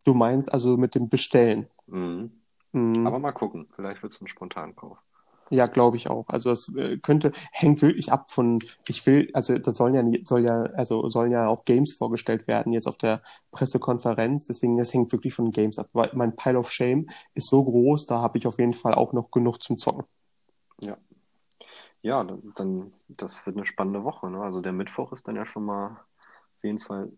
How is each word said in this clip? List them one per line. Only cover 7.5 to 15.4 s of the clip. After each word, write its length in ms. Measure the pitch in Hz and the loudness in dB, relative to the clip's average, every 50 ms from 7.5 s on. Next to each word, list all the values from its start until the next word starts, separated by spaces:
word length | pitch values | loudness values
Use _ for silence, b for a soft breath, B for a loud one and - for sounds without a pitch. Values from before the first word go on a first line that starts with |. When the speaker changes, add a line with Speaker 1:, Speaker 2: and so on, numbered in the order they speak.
Speaker 1:
hängt 320 | B - 165 151 147 - | B 2 4 4 4 6
wirklich 280 | 143 156 - - - - | 4 4 4 2 0 0
ab 200 | - - - - | -2 -2 -2 -2
von, 300 | - 131 123 120 117 113 - B B B - - | -2 0 2 2 2 0 -2 B B B -10 -8
ich 160 | - - - | -8 -2 4
will, 240 | 135 135 143 - - - | 4 6 6 4 2 0
also 240 | 139 123 - 123 123 | -2 0 0 -2 -2
das 180 | - 127 110 | -2 -2 0
sollen 180 | - 123 123 131 | 2 2 2 4
ja 80 | 131 | 4
nie, 200 | 120 117 117 117 - | 2 2 0 0 0
soll 180 | - 127 120 117 | 0 2 2 2
ja, 180 | 120 117 117 | 2 2 0
also 480 | 113 - - - 120 - 117 110 - 117 | -2 -4 -4 -4 -2 -2 -2 -2 -2 -2
sollen 200 | 113 117 117 120 | 0 0 0 2
ja 160 | 120 117 113 | 2 2 2
auch 200 | 110 113 - - | 2 0 0 2
Games 280 | - 120 127 147 - - | 4 4 4 4 2 0
vorgestellt 540 | - 117 113 117 113 - - 113 107 - - | -2 -4 -4 -4 -4 -2 -2 -2 -2 -2 -2
werden 240 | 113 113 113 117 | -2 0 0 0
jetzt 140 | 117 113 - | 0 -2 -2
auf 100 | - - | -4 -4
der 240 | - - 113 110 113 B B B B B _ | -2 0 0 0 -2 B B B B B _
Pressekonferenz. 960 | - - 139 - - 127 - 131 120 120 - 120 110 110 113 120 143 147 - | -6 -2 0 0 0 0 0 0 -2 0 0 -2 0 0 0 0 0 -2 -4
Deswegen, 300 | - 120 - - 120 120 | -6 -6 -2 0 0 2
das 180 | 120 120 117 - | 2 0 0 0
hängt 180 | 127 117 117 | 0 0 0
wirklich 220 | - 117 - 131 - | 0 -2 -4 -4 -4
von 160 | - | -2